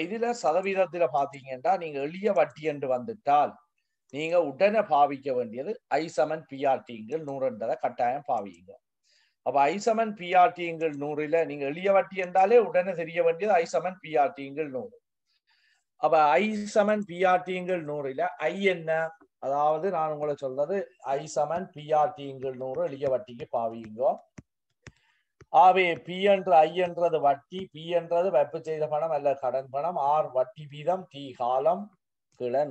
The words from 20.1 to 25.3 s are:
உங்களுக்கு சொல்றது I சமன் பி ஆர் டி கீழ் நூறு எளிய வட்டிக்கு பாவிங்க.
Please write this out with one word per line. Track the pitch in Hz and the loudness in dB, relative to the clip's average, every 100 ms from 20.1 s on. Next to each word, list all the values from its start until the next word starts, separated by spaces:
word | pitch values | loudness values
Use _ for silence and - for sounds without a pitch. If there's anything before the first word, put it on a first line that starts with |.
உங்களுக்கு | 151 147 143 135 | -2 -4 -4 -6
சொல்றது | 131 151 196 175 _ 131 139 | -4 -2 -2 -6 _ -6 -4
I | 156 | -4
சமன் | 160 147 170 190 | -4 -2 -2 -6
பி | 147 151 151 | -12 0 2
ஆர் | 147 147 | 2 -2
டி | 139 135 | -12 -8
கீழ் | 131 127 | -8 -6
நூறு | 131 135 175 | -6 -4 -4
எளிய | 135 139 | -2 -2
வட்டிக்கு | 123 113 120 120 123 | -2 -4 -14 -6 -4
பாவிங்க. | 113 117 110 107 139 208 _ - _ _ _ _ - _ _ _ _ | -4 -6 -12 -2 -2 -2 _ -20 _ _ _ _ -20 _ _ _ _